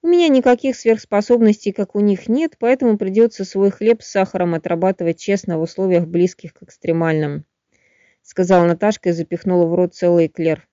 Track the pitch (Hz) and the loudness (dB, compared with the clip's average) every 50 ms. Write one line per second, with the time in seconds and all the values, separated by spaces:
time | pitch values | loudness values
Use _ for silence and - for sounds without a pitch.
0 | - 330 349 349 349 311 277 262 - 254 247 240 - 269 247 - - 226 220 220 | 0 2 2 2 2 4 2 2 4 2 0 2 0 -6 -6 -2 0 0 0 0
1 | - _ 214 202 208 - 240 240 226 214 214 - - 208 190 - 202 - _ 208 | -2 _ -4 -4 0 2 2 4 4 2 2 2 -4 -8 -6 -6 -8 -4 _ 0
2 | 208 208 196 185 - - 220 277 330 311 _ _ - 233 262 254 262 233 214 208 | 0 0 0 -2 -2 -4 -2 -2 -2 -4 _ _ 0 0 0 2 2 0 0 0
3 | 190 190 190 220 233 226 - - 190 - - 196 202 202 196 - 208 220 233 220 | -4 -2 2 2 2 2 0 -6 -12 -6 -2 0 0 0 0 0 0 0 0 0
4 | - - - 202 190 190 - 185 180 175 170 160 - 180 170 165 185 190 190 _ | -2 -6 -2 -2 -2 -2 -2 -4 -2 -2 -2 -4 -4 -4 -4 0 0 -2 -2 _
5 | 175 170 165 - - - 196 196 - - 165 160 160 165 - - 190 185 180 170 | -4 -4 -4 -4 -4 -4 -4 -4 -4 -6 -4 -4 -4 -6 -6 -4 -2 0 0 0
6 | 175 160 175 175 180 180 - _ - 160 _ _ - _ _ _ - 170 165 165 | 0 0 0 0 0 0 -2 _ -20 -20 _ _ -20 _ _ _ -4 -4 -2 0
7 | 165 165 160 156 151 147 143 151 151 _ _ _ _ _ _ _ _ _ _ _ | 0 0 0 -2 -2 -4 -6 -10 -14 _ _ _ _ _ _ _ _ _ _ _
8 | _ _ _ _ _ - - 190 185 175 190 180 170 170 170 165 - 208 208 - | _ _ _ _ _ -10 -4 -4 0 2 2 4 4 2 0 0 -2 -2 -2 -2
9 | - 180 175 160 160 _ 175 175 - 196 180 180 170 165 170 180 180 180 _ - | -4 -4 -4 -4 -6 _ -8 -6 -4 -2 0 2 2 2 0 0 -2 -2 _ -2
10 | 185 175 175 170 165 156 _ - 165 160 156 - _ _ | 0 2 2 2 0 0 _ -4 -2 -2 -2 -4 _ _